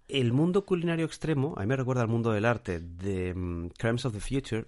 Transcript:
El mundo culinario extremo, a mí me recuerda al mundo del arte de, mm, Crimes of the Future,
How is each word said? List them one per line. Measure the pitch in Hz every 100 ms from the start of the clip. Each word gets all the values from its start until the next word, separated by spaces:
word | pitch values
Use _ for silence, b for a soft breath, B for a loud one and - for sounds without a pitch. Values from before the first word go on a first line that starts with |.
| -
El | 135 120
mundo | 127 175 196
culinario | 196 175 170 165 156
extremo, | - 156 147 143 -
a |
mí | -
me | 135
recuerda | 127 123
al | 113
mundo | 117 113
del | 107
arte | 113 113 - 85
de, | 85 85 98 92 90
mm, | 90 90 85 85 -
Crimes | 113 120
of | 131
the | 101
Future, | - 135 - 110